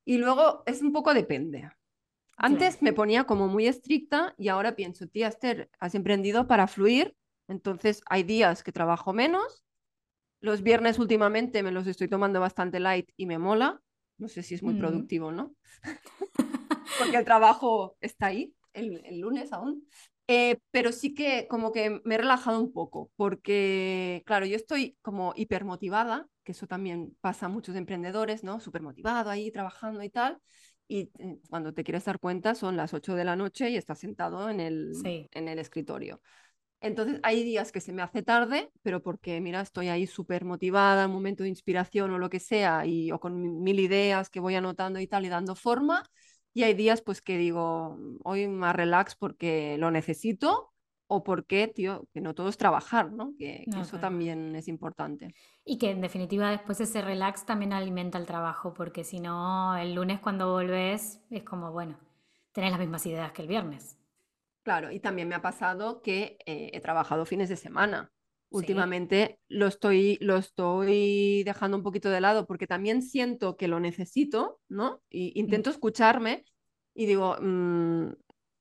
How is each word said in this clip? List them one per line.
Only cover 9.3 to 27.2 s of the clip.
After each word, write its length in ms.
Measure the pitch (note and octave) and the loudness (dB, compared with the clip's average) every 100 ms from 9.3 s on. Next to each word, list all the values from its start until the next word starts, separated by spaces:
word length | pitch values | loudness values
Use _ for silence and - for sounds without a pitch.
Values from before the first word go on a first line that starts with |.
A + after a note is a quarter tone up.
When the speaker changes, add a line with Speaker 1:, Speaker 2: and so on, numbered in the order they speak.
| F#4 A4 - _ _ _ _ _ _ _ _ | 2 -2 -8 _ _ _ _ _ _ _ _
Speaker 1:
Los 220 | G#3+ G#3 | -2 2
viernes 360 | G3+ A3+ A#3 A3+ | 6 6 6 2
últimamente 640 | A3+ A3 G#3 A3 B3 A3 | 4 4 4 4 0 0
me 80 | F#3+ | 0
los 160 | F#3 F#3 | -2 -4
estoy 200 | F3+ F3+ | -2 -2
tomando 320 | G3 G3+ F#3+ | 2 2 2
bastante 400 | F#3 - F3+ F3+ | 0 0 -2 0
light 300 | F#3 F#3 - - | 0 0 -2 -8
y 80 | F#3 | -6
me 140 | E3 | -2
mola. 420 | F#3 A3 C#4 - _ _ _ - | 2 4 2 0 _ _ _ -14
No 80 | G#3+ | -12
sé 140 | F3+ | -12
si 120 | F3 F3 | -10 -6
es 80 | |
muy 100 | A3+ | -2
Speaker 2:
Mm. 40 | G#3 | 0
Speaker 1:
productivo, 520 | E3 E3 - E3 D#3 | 0 -2 -2 -4 -4
¿no? 240 | E3+ C#4+ - _ | -6 -8 -14 _
<laughs> 1200 | - - D4 - - G4 - - - - - - C#5 | -18 -14 -14 -18 -12 -6 -4 -4 -6 -6 -6 -4 -2
Porque 200 | F4+ A#3+ | 2 4
el 80 | A#3 | 8
trabajo 720 | A3 A3+ A3+ B3 A3 G3 - | 10 10 8 4 2 0 -8
está 260 | A3 - G3+ | -12 -2 -2
ahí, 280 | G3 - - _ | -2 -6 -12 _
el, 280 | G3 A3+ E3+ - | -10 -8 -8 -10
el 140 | F3 | -10
lunes 320 | G3+ B3+ - | -6 -6 -6
aún. 340 | F3+ B3+ D4 - - - _ - | -8 -6 -8 -12 -20 -20 _ 2
Eh, 300 | A#3+ A#3+ A#3+ _ | 4 4 2 _
pero 200 | B3 A#3+ | 0 0
sí 220 | A#3+ C#4 | -2 -6
que 340 | C#4+ C#4+ B3 - | -2 -2 -2 -2
como 240 | A#3 A3 | -4 -2
que 300 | A3+ G#3+ G#3 | -2 -2 -2
me 120 | A3+ A3+ | -2 2
he 20 | |
relajado 420 | C4 B3+ B3+ A3+ | 4 2 2 0
un 120 | A#3 | -2
poco, 380 | E3+ E3 D#3 D#3 - | -4 -8 -8 -10 -4
porque, 1080 | G3+ F#3+ - G3+ G3 F#3+ F#3+ F#3 F#3 F3 - | -2 -2 0 2 2 0 -2 -2 -4 -6 0
claro, 200 | G3+ F#3+ | 0 0
yo 120 | A3 | -4
estoy 400 | A3 D4 B3+ - | -2 -4 -4 -6
como 300 | A3+ G3 F3+ - | -8 -4 -4 -4
hipermotivada, 880 | A3 F#3 G3 F3+ F#3+ G#3 A#3 B3+ D#4+ _ | -4 -4 -4 -8 -2 -2 0 -4 -8 _
que 80 | - | -16
eso 160 | F3+ F#3+ | -14 -10
también 480 | F#3+ F#3+ E3+ E3 - | -8 -6 -6 -10 -8